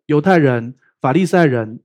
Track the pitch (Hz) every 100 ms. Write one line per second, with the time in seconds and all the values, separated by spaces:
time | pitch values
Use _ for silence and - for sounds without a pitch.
0 | - 147 170 175 139 120 117 - _ _
1 | 131 160 180 185 160 123 110 117